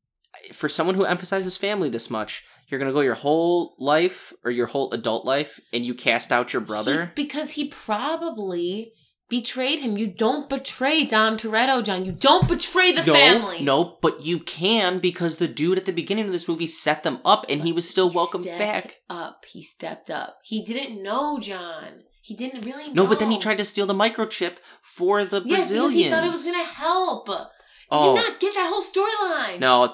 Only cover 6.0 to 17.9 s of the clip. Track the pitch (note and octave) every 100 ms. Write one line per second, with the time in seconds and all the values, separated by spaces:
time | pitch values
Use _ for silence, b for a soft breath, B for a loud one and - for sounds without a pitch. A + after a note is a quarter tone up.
6 | - A#2 - B2 B2 C3 A2 G#2+ A2 D3+
7 | E3+ - D4 C#4+ D#4 - D4 - - G#3+
8 | C4 D#4+ E4 A3+ G3 F3 F3 G3+ A3+ _
9 | _ _ - B3 A#3 B3+ B3+ D4+ C4 G3+
10 | A3 F3 A3 D4 C#4+ C4 - - C4 D#4+
11 | C4+ G#3+ A3 A3 A3+ A3 C4 C4 G#3 F#3
12 | F#3 F3+ C4+ E4+ - F4 - F4+ F4+ E4
13 | E4 D4 C4+ F4+ G#3 F3 C#3+ C3+ E3+ -
14 | E3 - D3 E3+ - - F3+ A3+ F#3 F#3
15 | F3+ E3+ E3+ D#3+ E3+ A#2+ D#3+ F3+ - E3+
16 | C#3 G#3 G#3+ F3+ - E3 E3 - - D#3
17 | D#3+ B2+ - G#3 - C#3+ D#3+ E3 F3